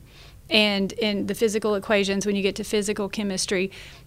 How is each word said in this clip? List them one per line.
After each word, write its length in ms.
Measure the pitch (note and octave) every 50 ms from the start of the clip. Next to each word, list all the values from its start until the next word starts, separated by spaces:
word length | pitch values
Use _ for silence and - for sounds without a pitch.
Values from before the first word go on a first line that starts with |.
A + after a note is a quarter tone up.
| - - - - - - - - - -
and 440 | A3 G#3+ G#3+ G#3 G3+ G3 G3 F#3 -
in 320 | - A3 G#3+ G3+ G3 G3
the 80 | G3 G3
physical 400 | - A#3 A3 G3 A3 A3 G#3+ G#3
equations, 480 | G3 G3 - A3 G3 G3 F#3+ G3 G3 G3
when 80 | G#3 G3+
you 60 | G3+
get 140 | F#3+ G3 F#3+
to 80 | - G3+
physical 440 | - A3 G#3+ G3 G#3 G#3 G#3+ G3+ G3
chemistry, 600 | - A3 G#3 G3 F#3+ F#3 - - G#3 F3+ F#3+ F#3+ - - - - - - -